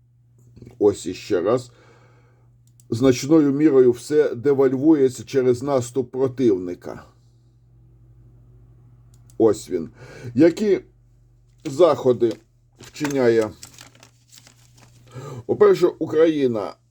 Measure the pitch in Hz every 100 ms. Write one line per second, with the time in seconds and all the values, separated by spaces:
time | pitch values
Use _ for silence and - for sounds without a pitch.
0 | _ _ _ _ _ - - - 104 98
1 | - 90 - 92 95 127 - _ _ _
2 | _ _ _ _ _ _ _ _ - 110
3 | 131 123 135 160 143 139 156 135 127 120
4 | - 151 139 120 143 135 135 131 156 151
5 | 131 123 107 139 127 120 143 135 120 135
6 | 123 127 135 123 120 92 90 87 71 -
7 | - _ _ _ _ _ _ _ _ _
8 | _ _ - - - - - _ _ -
9 | _ - - - 110 101 - 87 78 -
10 | - - 120 120 170 - 214 175 - _
11 | _ _ _ _ _ _ 156 135 170 135
12 | 131 113 113 - _ _ _ _ - -
13 | 143 139 120 113 107 - - - - _
14 | - _ _ - - _ _ _ - _
15 | _ - - 123 - 120 208 170 175 -
16 | 151 156 165 151 127 110 87 - _